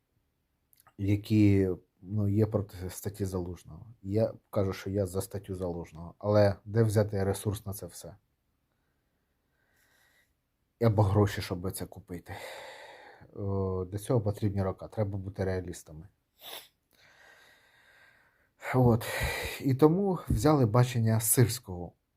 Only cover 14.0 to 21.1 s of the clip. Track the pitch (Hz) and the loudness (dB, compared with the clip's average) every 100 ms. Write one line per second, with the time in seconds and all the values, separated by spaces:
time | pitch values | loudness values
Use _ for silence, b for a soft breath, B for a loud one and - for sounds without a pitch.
14 | - 127 101 - 107 98 95 90 - - | 0 0 0 -2 -2 0 -2 -4 -10 -4
15 | 101 98 95 101 95 92 87 82 - 78 | -4 -4 -8 -4 -4 -4 -6 -12 -14 -18
16 | 85 _ _ _ B B B _ _ b | -20 _ _ _ B B B _ _ b
17 | b b b b b b b b b b | b b b b b b b b b b
18 | b b b b b _ - 127 123 113 | b b b b b _ -2 2 4 4
19 | B B B B B B 139 131 151 175 | B B B B B B -2 4 4 4
20 | 202 170 - 113 143 151 113 117 123 117 | 0 -2 0 2 4 4 4 4 4 2
21 | 113 | 2